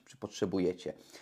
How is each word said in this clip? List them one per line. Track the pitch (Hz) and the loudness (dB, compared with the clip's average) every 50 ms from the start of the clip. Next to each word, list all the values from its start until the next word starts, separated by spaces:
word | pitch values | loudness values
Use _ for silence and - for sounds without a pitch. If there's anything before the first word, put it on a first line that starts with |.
| _ | _
czy | - - | -20 -12
potrzebujecie. | - - 104 - - 107 92 92 95 90 87 90 - - 76 - - - - - - | -10 -10 -10 -2 -2 0 2 2 4 4 4 2 0 -4 -8 -8 -8 -14 -20 -20 -20